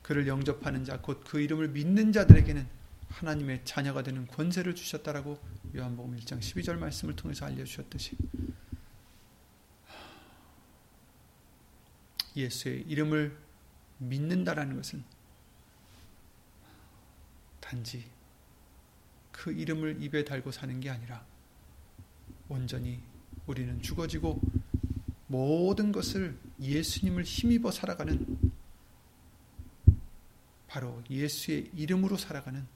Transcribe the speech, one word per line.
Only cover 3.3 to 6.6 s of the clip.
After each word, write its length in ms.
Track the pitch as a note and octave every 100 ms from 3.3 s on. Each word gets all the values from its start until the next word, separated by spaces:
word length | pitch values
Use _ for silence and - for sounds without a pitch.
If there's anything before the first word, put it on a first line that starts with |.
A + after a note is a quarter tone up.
| D3+ C#3 B2+ -
자녀가 380 | - C#3 C#3
되는 220 | C3 C3 B2
권세를 480 | - E3 F3 F3+
주셨다라고 640 | F3 - D3+ - C#3+ C#3 D3 - - - C3+
요한복음 400 | B2+ B2 B2 A#2+
일 80 | A#2
장 140 | B2
십이 240 | - F3+